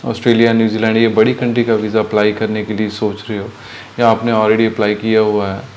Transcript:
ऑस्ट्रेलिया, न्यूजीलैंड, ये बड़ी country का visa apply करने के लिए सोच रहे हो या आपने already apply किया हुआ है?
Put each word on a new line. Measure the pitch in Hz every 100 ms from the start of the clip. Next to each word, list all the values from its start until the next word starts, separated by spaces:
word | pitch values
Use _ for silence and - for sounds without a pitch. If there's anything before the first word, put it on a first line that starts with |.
ऑस्ट्रेलिया, | 127 107 123 113 117
न्यूजीलैंड, | 113 113 107 110 113
ये | 113
बड़ी | 104 113
country | 131 123 117
का | 117
visa | 110 107 110
apply | 104 107 104
करने | 104 107 107
के | 104
लिए | 104 107
सोच | - 107 98 -
रहे | 104
हो | 101 - - - - -
या | 120
आपने | 110 120
already | 113 107 110 113
apply | 110 104
किया | 104 110 110
हुआ | 107 104 98
है? | 98 -